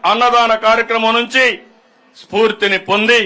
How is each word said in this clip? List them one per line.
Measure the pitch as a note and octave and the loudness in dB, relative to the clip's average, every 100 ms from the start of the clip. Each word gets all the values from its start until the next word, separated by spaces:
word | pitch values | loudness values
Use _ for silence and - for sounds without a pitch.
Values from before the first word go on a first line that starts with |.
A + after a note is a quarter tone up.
| F3 | 0
అన్నదాన | A3 B3 A#3+ A#3 | 0 2 2 2
కార్యక్రమం | A3 A3 A3+ A3+ A3+ A3 | 0 0 0 0 -2 0
నుంచి | A#3 A#3+ C4 B3 F#3+ - _ _ _ _ - | -2 -2 0 0 -2 -14 _ _ _ _ -20
స్ఫూర్తిని | - G3+ A3+ G#3+ G3+ F#3+ | -8 0 0 0 -2 -2
పొంది | F#3+ G3+ A3 A#3+ | -2 -2 2 0